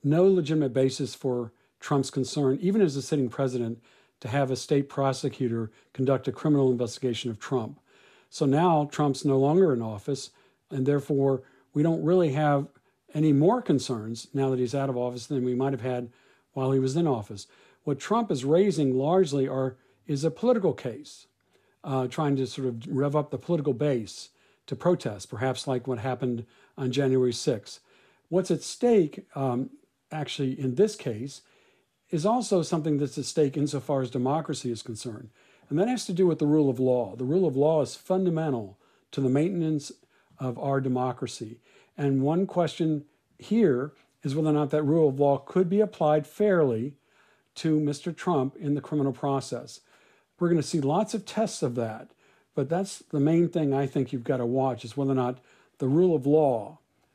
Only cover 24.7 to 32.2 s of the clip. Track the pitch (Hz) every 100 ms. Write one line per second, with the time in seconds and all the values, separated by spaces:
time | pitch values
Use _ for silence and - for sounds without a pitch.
24.7 | - 175 180 127 101 - 113 131 123 -
25.7 | 127 123 117 127 123 127 117 113 _ _
26.7 | - 127 123 135 131 127 117 - 110 -
27.7 | - _ _ _ _ _ 175 185 160 -
28.7 | - 240 220 156 - - - 135 123 135
29.7 | - _ _ _ 156 143 - 135 135 131
30.7 | 127 214 - - 107 139 - _ _ _
31.7 | _ _ _ _ 170